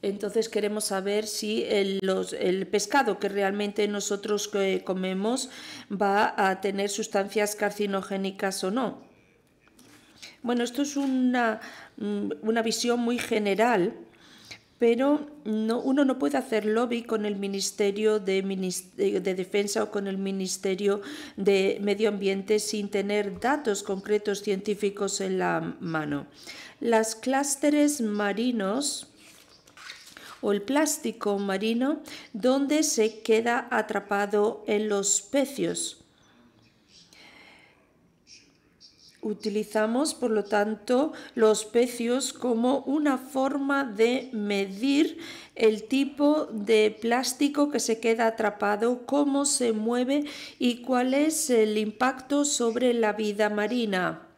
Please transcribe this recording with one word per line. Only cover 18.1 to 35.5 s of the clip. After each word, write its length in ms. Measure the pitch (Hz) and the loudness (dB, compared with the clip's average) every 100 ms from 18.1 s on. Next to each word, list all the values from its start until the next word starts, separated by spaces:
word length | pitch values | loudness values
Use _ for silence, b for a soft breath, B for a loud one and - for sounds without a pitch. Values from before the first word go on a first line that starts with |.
| 214 | 2
de 240 | 190 190 | 0 0
Minis-, 480 | 190 190 185 180 - - | 0 -2 -4 -4 -10 -2
de, 260 | 196 180 | 0 0
de 140 | 180 185 | -2 -2
Defensa 480 | 185 208 202 220 | -2 -2 0 -2
o 60 | 208 | -2
con 180 | 208 196 | -4 -4
el 100 | 190 | -4
Ministerio 840 | 196 196 190 - 196 190 202 202 B B B B | -4 -4 -4 -4 -2 0 0 0 B B B B
de 400 | 196 196 190 - | 2 4 4 0
Medio 300 | 202 196 220 | 0 2 2
Ambiente 500 | 202 196 196 196 214 | 2 -2 -2 0 0
sin 300 | 208 214 202 | 0 -4 -2
tener 500 | 202 196 208 202 180 | -2 0 0 -2 -2
datos 440 | 233 294 294 196 | 0 0 0 -4
concretos 580 | - 190 196 208 208 196 | -4 -6 0 -2 0 -4
científicos 800 | - 190 196 202 202 196 196 - | -2 0 0 0 -2 0 -4 -2
en 180 | 190 185 | -2 0
la 380 | 180 165 165 - | 0 0 -4 -8
mano. 480 | 180 160 151 143 143 B B B B B | -4 -4 -2 -6 -6 B B B B B
Las 340 | 233 226 220 - | 2 2 2 -2
clústeres 840 | - 269 285 - 294 294 294 294 | -2 0 0 0 2 4 4 2
marinos 1080 | 226 208 202 202 247 233 190 226 294 - - - - - - - _ - - B B B B B | -2 0 -2 0 0 0 0 0 -2 -6 -12 -20 -20 -20 -20 -20 _ -20 -20 B B B B B
o 100 | 214 | 0
el 100 | 202 | 0
plástico 800 | 202 277 302 - 233 214 208 202 | 2 0 2 0 -4 -4 -2 -2
marino, 600 | 202 190 220 233 262 320 B B B | -2 -2 0 0 0 -2 B B B
¿dónde 500 | 220 254 269 277 302 | -2 2 2 2 2
se 380 | 294 - 220 220 | 2 2 0 0
queda 480 | - 220 233 240 247 | 2 2 2 -2 0
atrapado 920 | 233 214 202 196 202 202 208 214 - - | -2 0 -4 -2 -2 2 2 2 0 -2
en 220 | 208 214 | 0 0
los 320 | 202 190 - | 0 0 0
pecios? 800 | - 277 262 | 0 0 0